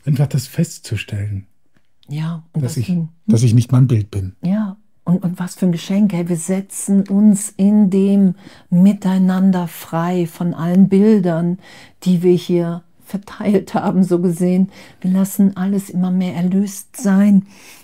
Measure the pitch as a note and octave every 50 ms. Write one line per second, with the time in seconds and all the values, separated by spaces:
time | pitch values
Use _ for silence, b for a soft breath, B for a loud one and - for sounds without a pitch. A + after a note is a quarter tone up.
0 | _ D3 D3+ B2 D3 C3+ - C3+ A#2+ - - - E3+ - - - - - A2+ G2+
1 | - - G#2+ G2+ G2+ G#2 G2+ F#2+ G2 - _ _ _ _ _ _ _ _ _ _
2 | _ - D3 D3+ D#3+ D#3+ E3+ D#3+ - _ _ D#3+ C3 A#2+ - B2+ G#2+ - F3+ E3+
3 | D#3+ D#3 - _ _ - A2+ A2+ B2+ A#2+ A2 B2 A#2 - B2+ B2+ C#3 - C3 G#2+
4 | G2+ - - G2+ F#2+ F#2 - _ - E3+ G3 A3 G#3+ G3 F#3+ - _ _ _ _
5 | _ - F3 F#3 - E3+ F3+ - F3+ F3 - - F#3+ F3+ E3+ E3 - - G3 G3+
6 | G#3+ F#3+ F3 E3+ F3 E3+ F3+ D#3+ - - F#3+ G3 G3 - - - - - G3 G3
7 | F#3+ G3 G3 G3+ G#3+ G#3+ G3+ G3+ - - - - G3 G3+ G#3+ G#3+ G#3 F#3 F#3+ F#3+
8 | F#3+ G3 G3 G3+ G3 F#3 F3 B B B B B B B F3+ F3 F#3 G3+ G#3 -
9 | - F#3 F#3+ F#3+ F#3 F#3 F#3 F#3 F#3+ F#3+ F3+ F3+ F3 E3 - - - - - E3
10 | E3+ F3 F3+ F3+ E3+ E3 - - F3+ F3 - - D#3+ E3+ F3+ F#3+ G3 - G3 F#3+
11 | G3+ A3 A3 G#3 F3 F3+ E3 D#3+ F3 F3 F3+ B B B B B B B B B
12 | - F#3 F#3 E3+ F3 F3+ F3 F3 - - F3+ F3 E3+ E3+ E3+ F3 - _ _ _
13 | _ - - G3 G3+ - - - G#3 G#3 G#3 - F3 - - F#3+ - G3 F#3 F3+
14 | F#3+ F3 F3+ F3 F3 F#3 E3+ E3 F3+ F3+ F#3 F#3 F#3+ F#3+ B B B B B B
15 | - F#3 F#3 F#3+ G3 F#3+ - - G3 G3 G3 F#3 F#3 G3 G3+ G3 G3 - - F3+
16 | F3+ F#3 F3+ F#3 F#3 F3+ - E3+ F3 F3+ F#3+ F#3+ G#3 G3 - - - - - -
17 | B3+ G3+ F#3+ G3 G3+ G#3 G3+ F#3+ G3 B B B B B B B